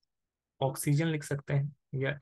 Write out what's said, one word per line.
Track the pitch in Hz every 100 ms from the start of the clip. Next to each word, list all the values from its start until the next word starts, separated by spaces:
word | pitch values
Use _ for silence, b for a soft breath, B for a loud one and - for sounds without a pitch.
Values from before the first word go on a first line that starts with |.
| _ _ _ _ _ _
oxygen | 135 139 151 147 165
लिख | 156
सकते | - 143 -
हैं | 143 143 - _
या | 131 135 143